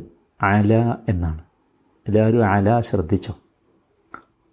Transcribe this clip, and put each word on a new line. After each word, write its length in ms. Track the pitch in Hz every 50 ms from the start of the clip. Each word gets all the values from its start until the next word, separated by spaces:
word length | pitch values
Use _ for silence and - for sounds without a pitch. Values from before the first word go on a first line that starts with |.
| - - _ _ _ _ _ -
അല 320 | 104 98 101 107 104 101 110 117 117 117 113 - -
എന്നാണ്. 360 | - 101 85 85 82 78 78 - _ _ _ _ _ _ _ _ _ _ _ -
എല്ലാവരും 360 | - 98 110 110 113 117 120 110
അല 200 | 98 98 101 98 104 120 120
ശ്രദ്ധിച്ചോ? 520 | 110 - - 92 87 80 104 92 - - - - _ _ _ _ _ _ _ _ _ _ _ _ _ _ - - _ _ _ _ _ _